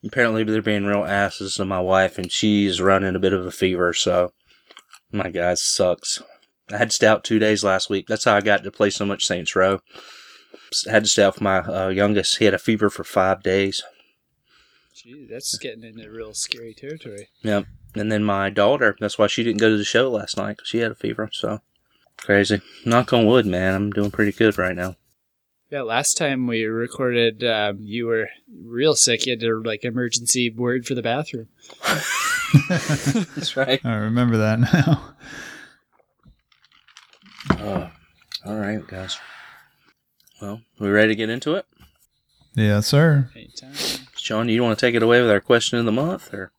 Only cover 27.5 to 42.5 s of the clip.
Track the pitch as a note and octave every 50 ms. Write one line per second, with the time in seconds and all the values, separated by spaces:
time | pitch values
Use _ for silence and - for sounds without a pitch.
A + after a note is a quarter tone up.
27.5 | A2+ G#2+ G#2 G#2 G#2 G2+ G#2 G#2 G#2 A#2+ A#2 A#2 A#2 A2 A2 - - _ _ _
28.5 | A#3 - F2 A#2 A#2 A#2+ C#3 D#3 D3 - - - A#2+ G#2+ - B2+ B2 A2+ A#2 A#2
29.5 | A2+ A2 A2+ A2+ A2 G#2 - B2 A2 B2 B2 A#2+ - - A#2 A#2 - C3 B2 A#2+
30.5 | A2 A2+ B2 A#2+ B2 C3 A#2+ - C#3 B2 A2+ A#2 A#2 C3+ D#3 - - A#2+ A2+ -
31.5 | _ _ _ - - _ - - - D#3 - - - - - - C6+ - C6+ -
32.5 | - C#3+ - - F3+ E3+ - - D#3 C#3 - C#3+ C#3 A#3 F#3 - - D3 C3+ -
33.5 | - C3+ C3+ C3 C3 C3 - B2+ A2+ G#2+ G#2 G#2+ A2+ A#2+ B2 A#2+ A#2 A2 G#2+ G#2+
34.5 | A2 A2+ A#2+ - - F3 C#3+ - D#3 - - - - _ - - - - - -
35.5 | - - - - _ _ _ _ _ _ _ _ _ _ _ - - _ _ _
36.5 | _ _ _ _ _ _ _ _ _ - - _ _ _ _ - - - - C#3+
37.5 | - - G#2 G#2 G2+ F2+ - - - _ _ _ _ _ _ _ - - - G2+
38.5 | G#2 G#2+ G#2 G2 G#2+ A2 - - F#2 F#2 F#2+ F#2 - - - - - - - -
39.5 | - - _ _ _ _ _ _ _ _ _ _ _ _ _ _ _ _ - G2+
40.5 | G#2 A2+ A2+ _ _ _ G#2 G2 G2+ G#2 G#2+ A2 A2 G2+ A2+ G#2+ A#2 B2 - D3+
41.5 | D#3 G3 - _ _ _ - _ _ _ _ _ _ _ _ _ _ _ _ _